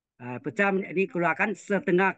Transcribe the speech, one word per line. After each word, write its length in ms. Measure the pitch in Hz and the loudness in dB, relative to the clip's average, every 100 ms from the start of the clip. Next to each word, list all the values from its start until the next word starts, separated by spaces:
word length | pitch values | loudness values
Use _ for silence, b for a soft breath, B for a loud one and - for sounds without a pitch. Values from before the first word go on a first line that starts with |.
| _ _ | _ _
Nah, 200 | 120 123 | -12 -10
pecah 240 | 147 - 202 | -6 -2 0
men-, 160 | 190 - | 0 -2
ini 120 | 160 190 | -2 -2
keluarkan 380 | 175 170 185 208 190 | 0 0 0 -2 -4
setengah, 540 | - 196 - 180 190 | -2 -2 2 4 2